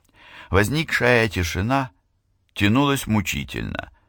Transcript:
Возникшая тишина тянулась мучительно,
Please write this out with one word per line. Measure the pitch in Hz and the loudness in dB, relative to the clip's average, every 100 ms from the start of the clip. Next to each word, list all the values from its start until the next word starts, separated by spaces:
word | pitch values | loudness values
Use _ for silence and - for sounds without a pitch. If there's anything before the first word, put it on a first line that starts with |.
| _ _ - - - | _ _ -20 -20 0
Возникшая | 92 104 151 160 - 123 120 113 | 2 2 0 -2 0 4 4 2
тишина | 95 85 - 110 139 123 - _ _ _ _ _ | -2 -2 -2 -2 -2 -2 -10 _ _ _ _ _
тянулась | - 104 123 143 135 - | 0 2 4 2 0 0
мучительно, | 107 - 71 67 57 53 - - _ | 0 0 -6 -6 -8 -6 -8 -12 _